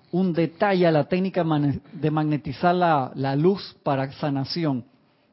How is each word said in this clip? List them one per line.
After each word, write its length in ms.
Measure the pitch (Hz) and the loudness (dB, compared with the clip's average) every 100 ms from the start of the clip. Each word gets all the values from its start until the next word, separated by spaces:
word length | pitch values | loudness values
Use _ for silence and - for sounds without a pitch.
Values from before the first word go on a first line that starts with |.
| _ | _
un 200 | 170 190 | -2 0
detalle 540 | 160 165 - 208 190 175 | 0 -2 0 0 4 4
a 60 | |
la 120 | 156 | 4
técnica 380 | 139 185 190 180 | 2 -2 -2 -2
mane-, 380 | 165 151 147 131 - | 0 0 0 -2 -6
de 160 | 160 151 | -6 -2
magnetizar 640 | 151 151 147 - 131 - 180 | 0 0 -2 -4 -2 0 2
la, 340 | 175 151 127 - | 2 2 0 -4
la 180 | 135 | -2
luz 400 | 139 165 196 - - | 2 2 2 -4 -8
para 300 | - 135 135 | -2 -2 -2
sanación. 720 | - 156 139 135 175 160 131 - _ _ _ _ | -4 -4 -4 -4 -4 -2 -2 -6 _ _ _ _